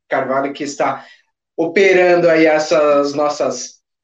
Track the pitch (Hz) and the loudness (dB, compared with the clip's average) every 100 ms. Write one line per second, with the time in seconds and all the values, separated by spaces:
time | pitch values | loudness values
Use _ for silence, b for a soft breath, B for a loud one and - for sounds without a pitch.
0 | _ 135 127 135 143 - 139 - 139 - | _ -6 -2 -4 -4 -8 -10 -6 -6 -6
1 | B B B _ _ - 165 202 190 180 | B B B _ _ -6 -2 2 2 4
2 | 180 175 165 160 160 156 151 160 147 143 | 4 4 2 4 4 2 0 0 2 2
3 | 143 143 147 147 131 - - - _ _ | 0 -2 -4 -2 -6 -6 -12 -18 _ _